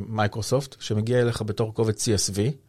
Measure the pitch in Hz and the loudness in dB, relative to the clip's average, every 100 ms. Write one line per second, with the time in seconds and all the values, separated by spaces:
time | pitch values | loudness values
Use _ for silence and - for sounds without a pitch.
0 | 98 110 104 117 104 127 143 - - 107 | -4 0 0 0 0 0 -2 -10 -4 -2
1 | 110 123 120 117 107 104 110 107 110 107 | 2 2 2 0 -4 -2 -2 0 0 0
2 | 117 101 - 98 113 147 | 0 0 0 0 0 -2